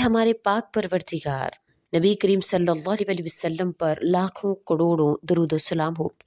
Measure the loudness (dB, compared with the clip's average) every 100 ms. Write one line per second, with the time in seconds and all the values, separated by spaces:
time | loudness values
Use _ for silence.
0 | 2 2 2 0 0 -2 -2 -4 -2 -4
1 | -4 -8 -6 -4 -6 -10 _ _ _ 2
2 | 2 4 2 2 2 0 0 0 -2 -2
3 | -2 -4 -4 -6 -4 -2 -4 -2 -2 -2
4 | 0 0 0 -4 -4 -4 -2 2 2 4
5 | 2 2 0 2 2 0 -2 -2 -2 -4
6 | -6 -6